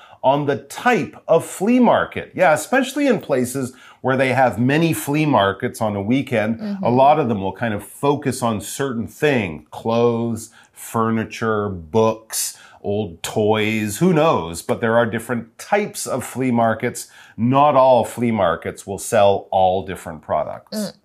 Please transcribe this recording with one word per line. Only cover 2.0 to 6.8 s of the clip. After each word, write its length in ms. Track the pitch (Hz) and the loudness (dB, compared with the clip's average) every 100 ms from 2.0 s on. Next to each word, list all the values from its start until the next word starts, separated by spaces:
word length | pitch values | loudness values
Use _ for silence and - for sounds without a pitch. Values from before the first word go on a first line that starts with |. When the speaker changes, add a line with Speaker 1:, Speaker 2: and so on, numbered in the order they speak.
| 82 92 - - | 2 -6 -10 2
Speaker 1:
Yeah, 180 | 180 | 4
especially 540 | 151 - 254 254 294 285 | 2 2 -2 0 0 0
in 120 | 208 | 0
places 540 | - 131 123 135 123 - - - | 0 -2 -2 -4 -8 -10 -20 -6
where 140 | 127 131 | -2 2
they 200 | 127 123 | 2 4
have 240 | 127 98 | 2 2
many 340 | 127 151 165 | 2 2 2
flea 320 | - - 151 151 | 0 -2 0 2
markets 560 | 120 98 95 123 - | 4 2 0 -6 -4
on 140 | 110 101 | -4 -2
a 60 | |
weekend, 580 | 98 135 123 113 107 113 | 0 -2 0 -2 0 -4
Speaker 2:
Mm-hmm. 240 | 208 196 | -6 -4